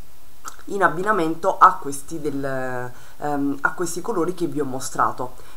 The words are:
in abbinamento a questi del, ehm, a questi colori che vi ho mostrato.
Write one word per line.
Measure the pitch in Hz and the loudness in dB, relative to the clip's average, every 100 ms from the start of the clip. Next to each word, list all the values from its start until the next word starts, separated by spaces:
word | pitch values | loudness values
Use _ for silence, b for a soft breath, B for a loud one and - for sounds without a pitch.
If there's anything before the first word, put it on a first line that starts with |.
| - - - - - - - | -6 -6 -4 -4 -6 -4 -2
in | 196 | 2
abbinamento | 170 156 208 202 160 160 190 - | 2 4 2 2 2 2 2 8
a | 180 - | 8 6
questi | 139 139 - 165 | -4 -4 -4 -4
del, | 147 139 139 131 127 123 123 B B B | -2 -2 -2 -2 -2 -4 -4 B B B
ehm, | 147 143 139 139 | -2 0 0 2
a | - | 0
questi | - 170 175 | 0 -2 -2
colori | 196 190 165 | -2 0 0
che | 175 160 | 0 -2
vi | 139 | -2
ho | 135 | -2
mostrato. | 131 - - 127 135 123 - B | -2 -2 2 2 0 -6 -6 B